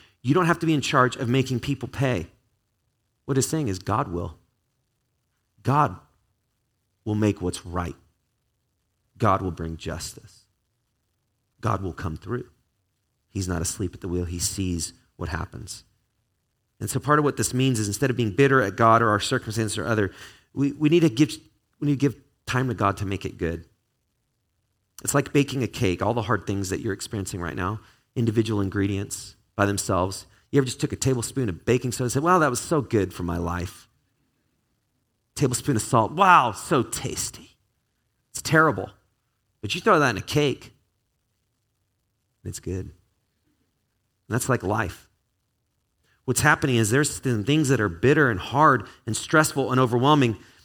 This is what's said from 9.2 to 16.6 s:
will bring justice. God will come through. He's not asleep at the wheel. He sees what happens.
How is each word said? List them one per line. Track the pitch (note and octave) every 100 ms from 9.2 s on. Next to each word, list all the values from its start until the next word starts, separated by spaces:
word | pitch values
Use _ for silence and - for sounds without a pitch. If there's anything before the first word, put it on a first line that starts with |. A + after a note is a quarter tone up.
| A2 F#2+
will | F#2+
bring | E2 E2 D#2
justice. | F#2 D2+ - - - - _ _ _ _ _ _ _ _ _ _ _ _
God | - G2
will | F#2+
come | - F2+ D#2+
through. | - B2 - _ _ _ _ _ _ _ _
He's | G2+ F#2
not | E2+
asleep | - - A2+
at | -
the | F#2+
wheel. | F2+
He | F2 F2
sees | - - F#2 E2+ - - _ -
what | E2+
happens. | E2+ - - G#2 - _ _ _ _ _ _ _ _